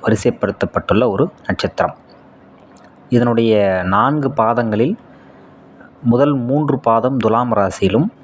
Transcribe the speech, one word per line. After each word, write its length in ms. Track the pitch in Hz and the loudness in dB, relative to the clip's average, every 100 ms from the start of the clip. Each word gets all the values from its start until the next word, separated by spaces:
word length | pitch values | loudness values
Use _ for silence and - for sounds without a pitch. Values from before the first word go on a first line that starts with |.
வரிசைப்படுத்தப்பட்டுள்ள 1080 | - 110 123 120 98 98 98 - - 101 123 | 0 0 0 -2 -4 -4 -4 -4 -2 0 0
ஒரு 200 | 98 165 - - | 0 -4 -4 -8
நட்சத்திரம். 500 | 95 - - - - - - - - - - - - - - - | -4 -4 -2 -4 -4 -20 -20 -20 -20 -20 -20 -20 -20 -20 -20 -2
இதனுடைய 720 | 123 120 117 117 107 101 92 | 0 2 0 2 2 2 0
நான்கு 480 | 92 98 123 151 135 | 0 0 0 0 -2
பாதங்களில் 680 | - 110 117 117 107 127 226 - - - - - - - - - - | 0 0 0 -2 0 0 -2 -10 -20 -20 -20 -20 -20 -20 -20 -20 -8
முதல் 300 | 123 120 143 | -2 2 2
மூன்று 460 | 139 120 139 147 135 | 0 0 -2 0 -2
பாதம் 380 | - 113 123 135 | 2 2 0 0
துலாம் 360 | 110 113 123 | 0 0 0
ராசியிலும் 540 | 107 98 - 98 101 185 - | 0 0 0 0 0 0 -4